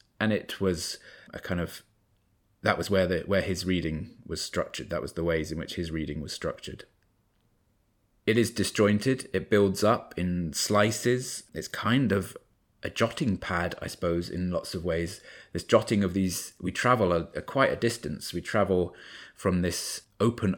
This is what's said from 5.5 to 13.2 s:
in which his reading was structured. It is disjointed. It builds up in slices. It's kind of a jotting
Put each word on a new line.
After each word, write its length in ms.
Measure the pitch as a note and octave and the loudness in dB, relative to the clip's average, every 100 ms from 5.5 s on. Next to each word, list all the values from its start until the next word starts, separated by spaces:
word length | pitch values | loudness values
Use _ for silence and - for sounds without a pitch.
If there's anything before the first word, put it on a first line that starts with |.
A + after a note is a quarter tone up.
in 60 | D#2+ | -6
which 180 | - - | -8 -6
his 160 | E2 | -4
reading 300 | D#2+ D2 D2+ | -4 -4 -6
was 120 | D2 | -8
structured. 520 | - E2 - - - - _ _ _ _ _ _ _ _ _ _ _ _ _ - | -6 -6 -8 -10 -14 -16 _ _ _ _ _ _ _ _ _ _ _ _ _ 2
It 100 | A2+ | 4
is 140 | G#2+ | 4
disjointed. 800 | - F#2 - G2+ G#2 C3 C3 - | 2 0 4 4 4 2 0 0
It 160 | F#2+ - | -4 4
builds 340 | G#2 G2 F#2 | 4 4 4
up 300 | G#2 A#2 - - | 2 2 -2 -4
in 360 | F2+ F2 E2 | -2 0 -2
slices. 920 | - - G#2 G#2+ A2 A#2+ B2+ B2+ - - | -2 2 4 4 2 0 0 -2 -10 -12
It's 140 | D#2 - | -10 -8
kind 440 | - G#2+ C3 A2+ | -4 0 2 4
of 260 | G2 F#2 - _ _ _ _ | 2 -2 -10 _ _ _ _
a 60 | F#2+ | -6
jotting 480 | - A2+ - | 0 0 0